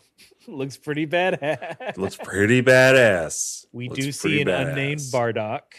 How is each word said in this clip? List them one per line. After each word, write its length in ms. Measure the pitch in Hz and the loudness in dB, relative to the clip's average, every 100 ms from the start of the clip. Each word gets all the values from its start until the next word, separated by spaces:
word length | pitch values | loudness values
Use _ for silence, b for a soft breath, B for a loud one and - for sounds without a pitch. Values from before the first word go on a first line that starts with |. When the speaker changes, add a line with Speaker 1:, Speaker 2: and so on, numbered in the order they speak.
| _ _ | _ _
Speaker 1:
<laughs> 240 | _ _ - | _ _ -16
looks 300 | 147 139 - | -10 -10 -10
pretty 300 | 151 147 156 | -8 -6 -2
badass. 920 | 175 185 170 143 135 170 165 233 92 | 0 0 -2 -4 -6 -8 -12 -12 -6
Speaker 2:
Looks 200 | 95 - | -8 -8
pretty 440 | - 95 107 127 | -8 0 2 4
badass. 1040 | 123 127 131 131 113 90 76 - - - _ | 6 6 8 8 6 4 -2 -6 -8 -10 _
Speaker 1:
We 180 | 120 127 | -12 -8
Speaker 2:
Looks 140 | 131 139 | -6 -6
Speaker 1:
do 60 | |
see 100 | - | -4
Speaker 2:
pretty 200 | 156 147 | -2 0
Speaker 1:
an 60 | 143 | 0
unnamed 500 | 135 135 139 139 151 | 0 -2 -2 -4 -6
Speaker 2:
badass. 320 | 131 123 117 | -4 -2 0
Speaker 1:
Bardock 280 | 113 107 131 _ | -2 -6 -8 _